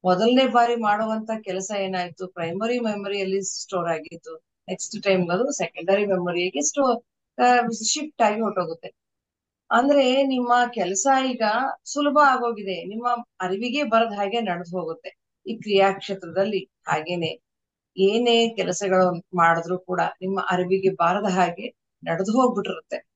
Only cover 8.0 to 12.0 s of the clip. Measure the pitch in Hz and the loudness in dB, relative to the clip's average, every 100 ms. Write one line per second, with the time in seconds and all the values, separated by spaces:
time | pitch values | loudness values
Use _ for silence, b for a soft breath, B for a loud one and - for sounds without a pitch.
8 | 302 - 220 214 214 190 165 165 - _ | -6 0 2 2 -2 -2 -4 -8 -14 _
9 | _ _ _ _ _ _ _ 226 269 285 | _ _ _ _ _ _ _ 2 4 4
10 | 254 262 269 254 240 247 240 226 180 196 | 4 4 2 0 2 2 2 0 -2 0
11 | 277 269 262 220 214 226 269 - - 285 | 2 2 2 -2 0 0 -2 -6 -8 -2